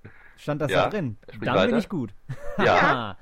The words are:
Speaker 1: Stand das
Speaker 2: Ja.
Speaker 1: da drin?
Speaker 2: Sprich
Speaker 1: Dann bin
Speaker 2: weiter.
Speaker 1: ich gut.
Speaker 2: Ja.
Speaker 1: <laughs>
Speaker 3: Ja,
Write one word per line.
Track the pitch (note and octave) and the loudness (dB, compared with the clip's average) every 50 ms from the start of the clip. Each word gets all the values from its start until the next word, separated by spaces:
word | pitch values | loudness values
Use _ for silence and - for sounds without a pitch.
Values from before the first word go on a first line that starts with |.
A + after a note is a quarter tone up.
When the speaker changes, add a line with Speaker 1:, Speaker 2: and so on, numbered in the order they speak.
| - - - - - - - | -20 -20 -20 -20 -20 -20 -20
Speaker 1:
Stand | - - - D3 D3 | -12 -6 -6 -4 -2
das | D3+ C3+ G2+ | -2 0 2
Speaker 2:
Ja. | F2 F#2 | 2 2
Speaker 1:
da | A#2+ | 2
drin? | F3+ G#3+ E3 B2 G#2 - - - - | 0 -2 -4 -6 -8 -10 -14 -18 -12
Speaker 2:
Sprich | A2 A2 | -8 -4
Speaker 1:
Dann | - B2 | 0 2
bin | G#2 F#3 | 2 2
Speaker 2:
weiter. | A#3 A3+ A#3 | 4 2 0
Speaker 1:
ich | G3 - | -2 -2
gut. | G#3 D#3+ A#2+ G#2 - - - - C3+ - - - - - | -4 -6 -6 -6 -8 -16 -14 -14 -14 -8 -8 -6 -2 0
Speaker 2:
Ja. | G3+ | 2
Speaker 1:
<laughs> | |
Speaker 3:
Ja, | - F#2+ F#2 - D3 C#3+ B2+ A2+ G#2 F#2+ - | 4 4 6 4 4 2 0 -2 -6 -10 -12